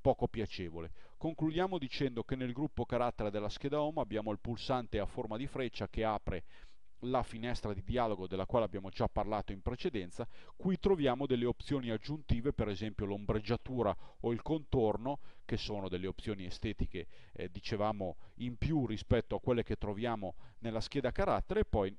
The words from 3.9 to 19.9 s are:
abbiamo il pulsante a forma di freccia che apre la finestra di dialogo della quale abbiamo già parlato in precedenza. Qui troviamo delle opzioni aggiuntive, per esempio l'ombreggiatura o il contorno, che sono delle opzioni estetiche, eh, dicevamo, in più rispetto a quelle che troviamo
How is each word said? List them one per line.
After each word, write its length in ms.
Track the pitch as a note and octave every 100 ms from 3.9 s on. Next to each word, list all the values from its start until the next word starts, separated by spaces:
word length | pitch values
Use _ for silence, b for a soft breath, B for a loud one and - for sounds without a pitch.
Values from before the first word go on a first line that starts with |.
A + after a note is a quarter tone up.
| D#3+
abbiamo 320 | A2+ G#2+ G#2+
il 60 | G#2
pulsante 600 | A#2+ A2+ - B2+ A2+ G#2+
a 60 |
forma 320 | F#2+ - A2 A2
di 100 | C#3
freccia 400 | C#3 B2 - G#2
che 160 | -
apre 400 | A2 G#2+ - F2+ - B B B - -
la 180 | B2 B2+
finestra 500 | A2+ A#2 A#2+ A#2 G#2+
di 100 | G2
dialogo 440 | F#2+ A#2+ A#2 G2 F#2
della 180 | F#2+
quale 200 | F#2+ A#2+
abbiamo 240 | G#2+ G2 F#2+
già 200 | - A#2
parlato 420 | - G2+ G#2+ -
in 100 | G2
precedenza. 680 | - B2 F#3 G#2+ F2+ - A#2 B B
Qui 220 | - F#3 F#3
troviamo 460 | G3+ F#3 C#3 B2
delle 200 | C#3 B2
opzioni 440 | A#2+ - - C#3 A#2+
aggiuntive, 640 | A2 - D#3 - A#2+ C3+
per 160 | - G#2+
esempio 360 | G2+ G#2+ G2
l'ombreggiatura 880 | G2+ G2+ G#2 A2 G#2 A#2 - B2+ G#2 F2+ B B
o 100 | A#2
il 100 | A#2
contorno, 760 | - D#3+ C#3 C3 A2 G2+ B2 C#3+ b b
che 140 | - A#2
sono 320 | - G#2 F#2+
delle 180 | F2+ F#2
opzioni 380 | - A2 G2+
estetiche, 640 | F2+ - A2+ G2+ - F#2 D#2+ B B
eh, 160 | - F2+
dicevamo, 640 | F#2 - G#2 G#2+ G#2 F#2 - b
in 200 | - B2
più 300 | A#2+ D3 D#3
rispetto 500 | A#2 G#2+ - A#2+ -
a 60 | G2+
quelle 220 | - A#2+
che 120 | G#2+
troviamo 600 | G#2+ G2+